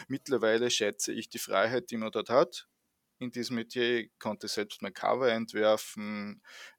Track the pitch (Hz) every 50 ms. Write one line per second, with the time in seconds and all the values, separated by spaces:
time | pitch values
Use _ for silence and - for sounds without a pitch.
0 | - - 131 135 - - 135 113 107 110 110 117 120 120 120 - 107 104 104 -
1 | - - - 113 110 - - - - 104 101 95 104 113 127 120 123 - 120 113
2 | 110 110 - 110 104 - 117 135 175 175 - - - _ _ _ _ _ _ _
3 | _ _ _ - 127 123 120 123 117 117 127 117 113 117 - 127 120 120 123 117
4 | 110 - _ - - 113 104 - - 101 - 110 104 - - - - - - -
5 | - 101 107 123 131 123 113 113 117 113 - 110 107 107 107 107 - - - 107
6 | 107 107 107 104 101 104 101 - _ - - - - - -